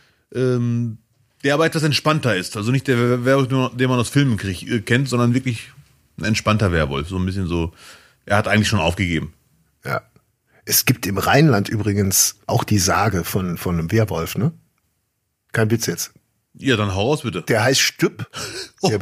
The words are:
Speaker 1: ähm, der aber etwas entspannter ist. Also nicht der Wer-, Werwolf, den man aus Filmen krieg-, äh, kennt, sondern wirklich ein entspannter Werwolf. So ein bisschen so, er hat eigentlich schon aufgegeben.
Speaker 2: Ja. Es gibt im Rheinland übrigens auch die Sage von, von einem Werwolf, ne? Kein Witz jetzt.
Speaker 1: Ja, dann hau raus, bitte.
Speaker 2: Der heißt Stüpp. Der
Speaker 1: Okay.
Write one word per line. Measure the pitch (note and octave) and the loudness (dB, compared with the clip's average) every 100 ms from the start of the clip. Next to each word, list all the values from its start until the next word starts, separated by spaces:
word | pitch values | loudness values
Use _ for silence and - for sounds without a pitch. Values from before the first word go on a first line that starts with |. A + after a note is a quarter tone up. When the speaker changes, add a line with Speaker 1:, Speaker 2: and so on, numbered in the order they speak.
| _ _ _ | _ _ _
Speaker 1:
ähm, | B2 B2+ B2 A#2+ A#2+ A#2 A2 _ _ _ _ | -4 0 0 0 -2 -2 -6 _ _ _ _
der | C#3 | 0
aber | D3 D#3+ | 2 2
etwas | D#3+ | 2
entspannter | D3+ B2+ D3+ D3+ B2+ F#2+ | 0 0 0 0 0 0
ist. | F2+ A2 | -2 -4
Also | G#2+ | -2
nicht | C3 C#3 | 0 2
der | A#2+ | 2
Wer-, | A#2+ B2 B2 | 2 2 2
Werwolf, | C#3 B2 C3 B2+ B2 | 2 2 0 -2 0
den | B2+ | 0
man | B2 | 0
aus | A#2 | 0
Filmen | C#3+ C#3 G#2+ | 2 2 0
krieg-, | G2 F2+ - | -2 -6 -4
äh, | A#2+ | -4
kennt, | - A#2+ C#3 | 0 0 2
sondern | A#2+ A#2+ B2 | 0 2 0
wirklich | C3 A2+ - - _ _ _ - | -2 -6 -12 -20 _ _ _ -8
ein | F#2+ | -2
entspannter | A2 A2 G#2 G2+ | 0 0 2 2
Werwolf. | E2 C#2+ C#2 D#2 | 2 0 -2 -4
So | F#2 | -2
ein | F#2 | -2
bisschen | F#2+ F2 | -2 -2
so, | E2+ E2 - - - _ _ - | -2 -2 -8 -20 -20 _ _ -2
er | G2+ | 0
hat | G2+ | 2
eigentlich | G#2+ G2+ | 2 2
schon | G#2 | 0
aufgegeben. | E2 F2 F2+ D#2+ D2 - _ _ _ _ C2 | 0 0 -2 -2 -4 -14 _ _ _ _ -8
Speaker 2:
Ja. | B1+ - _ _ _ _ _ - | -8 -8 _ _ _ _ _ -4
Es | - - | 0 2
gibt | B2+ G2 | 0 -2
im | G2 | -2
Rheinland | F2+ B2 D#3 G2+ G2+ | 2 6 6 4 0
übrigens | G#2+ G#2 G2+ G2 - - - - | -2 0 0 2 2 0 -2 -4
auch | - | -2
die | - G#2 | 2 2
Sage | F2+ F2 G#2 F2+ | 2 2 2 0
von, | E2 G2+ F#2 E2 | -2 -4 -4 -4
von | F#2 E2+ | -4 -2
einem | E2 | 0
Werwolf, | A2 G#2+ E2 D#2+ - | 0 0 -2 -4 -2
ne? | C#3 - _ _ _ _ _ _ _ _ _ | -2 -2 _ _ _ _ _ _ _ _ _
Kein | - G#2+ | -2 0
Witz | A2+ - | 0 -2
jetzt. | F2 - - _ _ _ | -6 -10 -14 _ _ _
Speaker 1:
Ja, | - C3+ A2 | -6 0 0
dann | G#2 | 0
hau | F#2+ A2+ | 0 0
raus, | D3+ | -2
bitte. | A#2 F2 | -4 -6
Speaker 2:
Der | - A2+ | -2 0
heißt | B2 C3+ | 2 2
Stüpp. | - - E3 - - - - - - _ | 0 -2 -4 -4 -12 -12 -12 -12 -14 _
Der | - | -2
Speaker 1:
Okay. | G#3 | 0